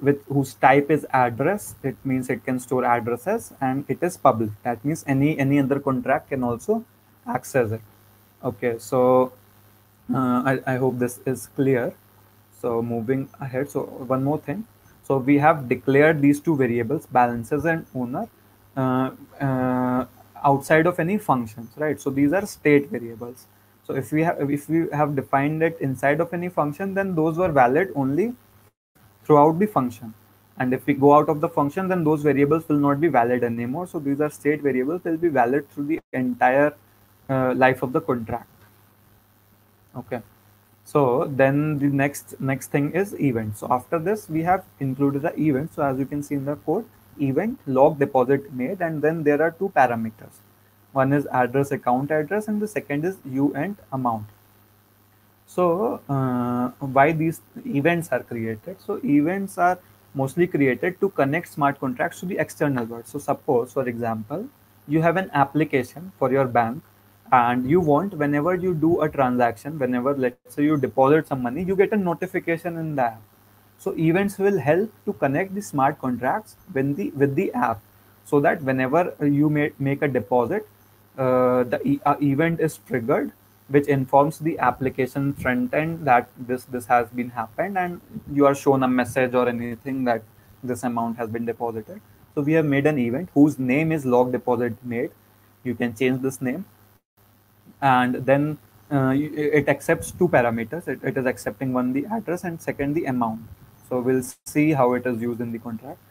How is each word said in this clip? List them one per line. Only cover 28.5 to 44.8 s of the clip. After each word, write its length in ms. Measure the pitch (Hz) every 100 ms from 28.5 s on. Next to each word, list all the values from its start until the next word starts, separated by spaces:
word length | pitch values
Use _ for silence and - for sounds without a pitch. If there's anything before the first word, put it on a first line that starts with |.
| _ _ _ _ _ _ _
throughout 340 | - 147 151 165
the 80 | 214
function. 460 | 147 123 - 113 110 _ _ _ -
And 160 | 127
if 120 | 127 -
we 80 |
go 200 | 143 143
out 140 | 147 151
of 120 | 151
the 80 | 165
function, 400 | 165 143 190 185
then 160 | 185
those 180 | 151 151
variables 460 | 147 139 143 160 -
will 100 | 147
not 220 | 143 139
be 80 | 165
valid 360 | 127 117 123
anymore. 420 | 123 117 120 147 180
So 120 | 170
these 220 | 143 139
are 80 | 151
state 320 | - 147 151
variables, 420 | 143 127 131 180
they'll 140 | 175 165
be 120 | 170
valid 420 | 135 120 139 147
through 160 | - 143
the 140 | 165 -
entire, 640 | 135 127 120 123 135 147 147 _ _ _ _ -
uh, 240 | 135 127
life 280 | 127 131 131
of 100 | 131
the 80 | 156
contract. 500 | 156 123 113 120 - _ _ _ _ _ _ _ _ _ _ _ _ _ _ 127
Okay. 240 | - 123 - _ _ _ _ _
So 460 | - 151 135 123 170
then 480 | 135 135 143 151 147
the 80 | 143
next, 520 | 139 139 - - -
next 320 | 135 135 -
thing 200 | 151 143
is 260 | 160 202 -
event. 360 | 143 113 107 104
So 120 | -
after 280 | 127 - 165
this, 300 | 165 214 -
we 140 | 160
have 220 | 165 190 - _